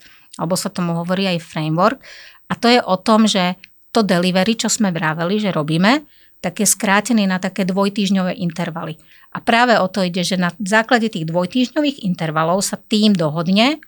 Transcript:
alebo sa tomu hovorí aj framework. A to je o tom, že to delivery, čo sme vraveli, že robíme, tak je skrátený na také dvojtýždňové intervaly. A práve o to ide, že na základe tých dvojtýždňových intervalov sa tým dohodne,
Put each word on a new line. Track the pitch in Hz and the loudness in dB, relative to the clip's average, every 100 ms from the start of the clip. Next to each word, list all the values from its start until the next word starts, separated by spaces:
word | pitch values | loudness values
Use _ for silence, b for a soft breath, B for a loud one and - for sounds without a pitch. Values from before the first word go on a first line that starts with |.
| B B B - | B B B -10
alebo | 165 | -4
sa | 180 202 | -4 -4
tomu | 185 175 | -4 -4
hovorí | 170 170 185 190 | -2 -2 -2 -2
aj | 170 | -4
framework. | 165 - 156 160 196 262 B B B B - | -6 -6 -2 2 2 0 B B B B -10
A | |
to | - 233 | -2 2
je | 240 | 2
o | - 185 | 2 -2
tom, | - 220 220 | 2 2 2
že | 196 180 180 - _ _ | 2 -2 -4 -12 _ _
to | - | -2
delivery, | 202 180 180 180 185 | 0 2 2 2 0
čo | 226 220 | 0 -2
sme | - 208 | -2 -2
vraveli, | 165 160 156 170 208 | 0 -2 -2 -2 -2
že | 214 | -2
robíme, | 165 151 160 190 285 294 b b _ | -2 -2 2 4 2 -2 b b _
tak | 185 - | -8 -2
je | 196 | -2
skrátený | - 214 196 208 233 | 0 0 0 2 0
na | 196 185 | 0 0
také | 190 190 | -2 -2
dvojtýždňové | 185 196 196 202 196 196 185 - | -2 0 0 0 0 0 0 -4
intervaly. | 175 165 170 165 170 156 b b b | -6 -4 -6 -8 -10 -12 b b b
A | - | -6
práve | - 233 247 214 | 0 4 4 4
o | 185 | 2
to | 196 | 0
ide, | 185 175 | -2 -2
že | 175 185 | -2 -2
na | 180 175 | -2 -4
základe | 190 214 220 240 220 | 0 0 2 2 0
tých | 202 160 | -2 -4
dvojtýždňových | 165 180 254 247 - 294 - | -2 -2 0 -2 0 -2 -2
intervalov | 208 180 160 156 160 190 | -4 -4 -2 0 0 0
sa | 190 - | -2 -6
tým | - 214 214 196 | -2 2 4 2
dohodne, | 160 151 165 190 240 311 | 0 0 0 2 2 0